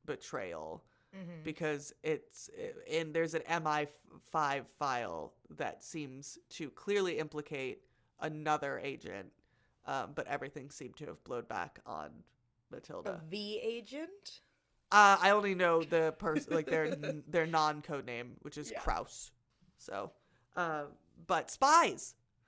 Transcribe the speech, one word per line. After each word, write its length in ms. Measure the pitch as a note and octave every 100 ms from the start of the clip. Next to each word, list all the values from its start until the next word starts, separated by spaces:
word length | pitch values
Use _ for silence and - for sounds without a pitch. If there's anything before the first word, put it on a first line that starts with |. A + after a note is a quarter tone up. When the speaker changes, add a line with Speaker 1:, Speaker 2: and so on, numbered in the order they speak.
| -
Speaker 1:
betrayal. 800 | B2+ - C3+ F#2 E2 D#2 F2 - _ _ F#3+
Speaker 2:
Mm-hmm. 260 | F3 E3
Speaker 1:
Because 500 | D#3 D3+ D#3+ D3 C#3+ -
it's, 480 | D#3 D#3 - - - - - - -
and 240 | D#3+ D#3+
there's 180 | D#3+ E3
an 80 | D#3+ -
M 200 | E3+ D#3+
I 220 | D3+ D3 - - - -
five 360 | D#3+ D3 C#3 A#2+ -
file 540 | C#3+ B2 A2+ E2 D2 - - -
that 260 | B2 -
seems 560 | - E3 C#3 C3 D3 E4+ -
to 180 | - D3
clearly 500 | - - G3+ F#3 D3+
implicate 640 | D#3 D3+ D3 C#3+ C3 - _ _ _ _
another 580 | D#3 D3+ D#3 D3+ C#3 C3+
agent, 500 | C#3 C#3 - F#2+ F#2 - _ _ _ _ -
um, 260 | C3+ A2
but 120 | D3 -
everything 440 | C#3+ C3+ D3 C3+
seemed 260 | - B2+ -
to 100 | D3+
have 160 | -
blown 200 | - B2
back 360 | - A2 F2 - -
on 240 | D#2 D2+ - - _ _ _ _
Matilda. 520 | - - A#2 - E3+
Speaker 2:
A 60 | D#3+
V 280 | G3+ G#3 G#3+
agent? 800 | A3+ A#3 G3+ C#4 E4+ G4+ - - _ _ _ _ _
Speaker 1:
Uh, 280 | G3+ G3+ F#3+
I 100 | F#3
only 240 | G#3 G3+
know 280 | F3+ F3+ E3
the 320 | E3 E3+ D#3+ D#3+
pers-, 300 | G3+ D3+ -
like, 180 | E3 D3+
their 180 | D#3+
Speaker 2:
<laughs> 180 | D#3 D3
Speaker 1:
n-, 200 | D3+ D3+ D3
their 200 | E3+ D#3+
non-code 580 | E3 D3+ D3 D3 C#3+ B2
name, 300 | A#2+ B2 -
which 160 | D3 C#3+
is 120 | D3
Speaker 2:
Yeah. 100 | -
Speaker 1:
Kraus. 500 | - F2+ A2+ - - - _ _ _ _
So, 340 | - G2 G2+ - _ _ _ -
uh, 280 | E3+ D3+ D3 - _ - E3+
but 240 | F3+ -
spies. 640 | - C4+ E4 C4+ B2+ - - _ _